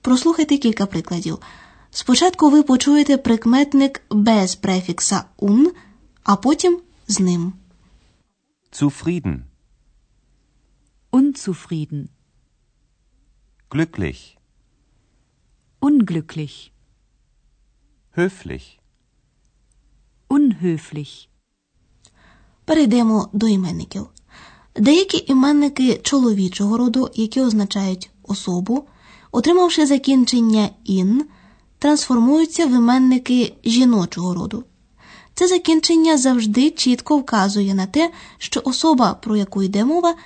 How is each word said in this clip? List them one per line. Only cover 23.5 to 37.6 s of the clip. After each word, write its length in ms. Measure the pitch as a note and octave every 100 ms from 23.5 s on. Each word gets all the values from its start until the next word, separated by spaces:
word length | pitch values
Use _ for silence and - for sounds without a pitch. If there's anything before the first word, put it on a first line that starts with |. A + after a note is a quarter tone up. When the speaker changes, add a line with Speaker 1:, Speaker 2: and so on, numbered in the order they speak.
| G3 F3+ E3+ D#3+ F#3+ G#3+ _ _ - - _ _ -
Speaker 1:
Деякі 500 | G#3+ D#4+ F#4+ - -
іменники 720 | C4 C#4 D4 D4 C#4+ B3+ -
чоловічого 760 | - C#4 A#3+ G3+ F#3 F#3 G3+ A#3
роду, 320 | B3 C4 B3+
які 280 | - A3 B3+
означають 680 | B3+ G#3+ G3+ G3+ F#3+ F#3 - _
особу, 640 | - G3+ - F3+ F#3+ B3+ C#4+ _ _ - _
отримавши 540 | A#3+ C#4 F4+ F4 E4 D4
закінчення 840 | C#4 C4+ C4+ A#3+ B3 A3+ A3 G#3 -
«ін», 420 | - F#3+ F#3 B3 D4+ _ _ _ _ _
трансформуються 880 | D4 D4+ - B3 A#3+ D4+ D#4+ - D#4+
в 60 |
іменники 840 | B3 A#3 B3+ B3+ B3+ B3+ B3 A3+ - -
жіночого 680 | A#3 B3+ A3 E3+ - F3+
роду. 300 | F3 G3 A3 - _ _ _ - - _
Це 140 | - F4+
закінчення 720 | F4+ F4 D#4+ D#4+ E4 D#4+ D4+
завжди 540 | C4 B3 A3 A3+ D4
чітко 460 | D#4+ B3+ B3 - D4+
вказує 560 | B3+ A3 G3 G#3